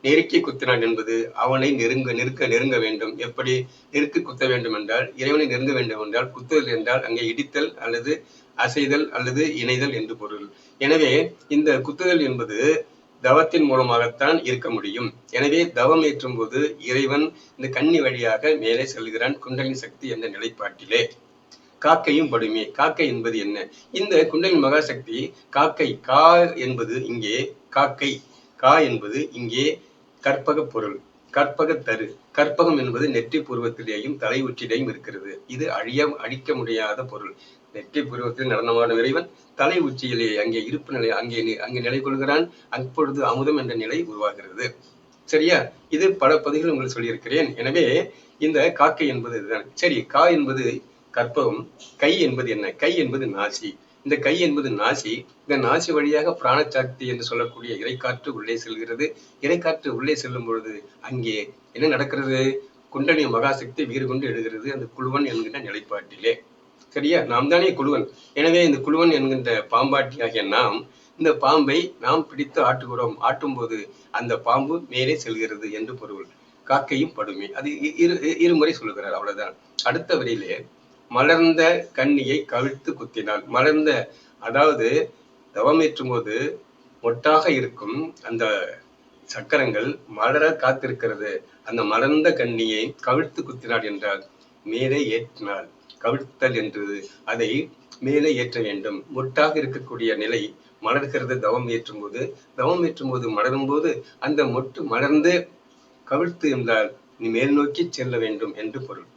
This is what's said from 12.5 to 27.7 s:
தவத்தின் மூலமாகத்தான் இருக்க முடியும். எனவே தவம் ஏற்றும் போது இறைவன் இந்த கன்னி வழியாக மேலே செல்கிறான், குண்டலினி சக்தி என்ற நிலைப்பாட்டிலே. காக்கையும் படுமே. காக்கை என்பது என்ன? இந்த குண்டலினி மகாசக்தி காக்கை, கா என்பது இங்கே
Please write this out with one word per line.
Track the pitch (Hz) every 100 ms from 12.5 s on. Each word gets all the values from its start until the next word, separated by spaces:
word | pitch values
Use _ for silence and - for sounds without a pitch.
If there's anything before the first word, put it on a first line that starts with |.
| 104 139 160 - _ _ _
தவத்தின் | 127 143 160 170 147
மூலமாகத்தான் | 131 127 117 117 - 139 165
இருக்க | - 123 -
முடியும். | 113 101 110 113 - -
எனவே | 123 143 160 170
தவம் | 123 131 160
ஏற்றும் | 151 143 127 117
போது | 110 131 151 151
இறைவன் | 120 127 135 143 156 - -
இந்த | - 131
கன்னி | 127 151 165
வழியாக | 135 123 117 110 151 151
மேலே | 110 117 131
செல்கிறான், | - 113 113 123 139
குண்டலினி | 127 131 131 131
சக்தி | - - 135
என்ற | 113 113
நிலைப்பாட்டிலே. | 98 113 - 101 - 92 117 117 - _ _ _ - _ _
காக்கையும் | 147 165 160 147 151
படுமே. | 120 110 110 107
காக்கை | - 151 156 147
என்பது | 117 113 110
என்ன? | 101 104 92 - -
இந்த | - 196 170
குண்டலினி | 156 156 185 170
மகாசக்தி | 135 151 151 123 - 170 127 - _
காக்கை, | 139 156 - 143 104
கா | - 135 160 175 175 -
என்பது | 127 127 110 123 113
இங்கே | 120 107 117 - - _